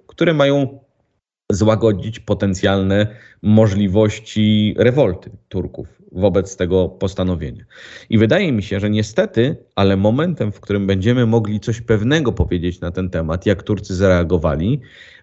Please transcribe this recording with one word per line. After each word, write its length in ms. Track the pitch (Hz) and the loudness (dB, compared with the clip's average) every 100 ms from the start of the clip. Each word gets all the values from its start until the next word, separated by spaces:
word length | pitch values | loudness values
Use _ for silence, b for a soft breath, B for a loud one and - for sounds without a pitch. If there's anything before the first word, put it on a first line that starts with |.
| _ | _
które 260 | - 170 | -2 0
mają 460 | 156 139 143 131 - _ _ _ _ _ _ _ | 2 2 2 -2 -6 _ _ _ _ _ _ _
złagodzić 680 | 101 107 107 110 98 82 - | 0 2 2 2 0 -6 -10
potencjalne 880 | - 101 101 92 101 98 95 98 104 B B B | -6 -2 -2 0 0 0 2 0 0 B B B
możliwości 1300 | 104 107 113 101 101 98 107 - - - 107 107 107 - | 2 4 4 2 0 2 2 0 -6 0 2 2 0 2
rewolty 520 | 110 131 113 87 - - _ | 0 2 0 0 -10 -20 _
Turków 520 | 95 80 - - _ - | -8 -8 -10 -16 _ -16
wobec 460 | 92 98 95 92 - | -2 0 2 -2 -4
tego 320 | 90 92 87 | 0 0 0
postanowienia. 760 | - 98 - 92 85 76 62 - B B B B | -2 -6 -4 -4 -4 -6 -12 -20 B B B B
I 80 | 110 | 2
wydaje 340 | 110 165 190 | 4 2 0
mi 120 | 113 | -2
się, 160 | 92 98 | -4 -4
że 100 | 104 | -2
niestety, 640 | 107 107 - 214 - 123 165 - - | -2 -2 -2 -2 0 0 -2 -8 0
ale 220 | 98 98 | 2 2
momentem, 540 | 104 123 175 151 107 | 2 2 -2 -2 -6
w 80 | - | -6
którym 280 | - 101 98 | -4 -2 0
będziemy 380 | 98 101 123 117 | 0 2 2 2
mogli 340 | 117 104 107 | 2 0 -4
coś 220 | 107 113 | -4 -8
pewnego 500 | - 107 113 156 147 | -2 0 2 0 0
powiedzieć 500 | 92 87 90 87 85 | -2 -2 -2 -4 -6
na 100 | 87 | -8
ten 180 | 85 92 | -6 -6
temat, 360 | 87 80 85 107 | -4 -4 -2 -2
jak 180 | 95 | -2
Turcy 320 | - 104 - 90 | -2 -6 -4 0
zareagowali, 840 | 98 90 82 87 80 73 90 143 B B B B | 2 2 2 0 0 -2 -2 -4 B B B B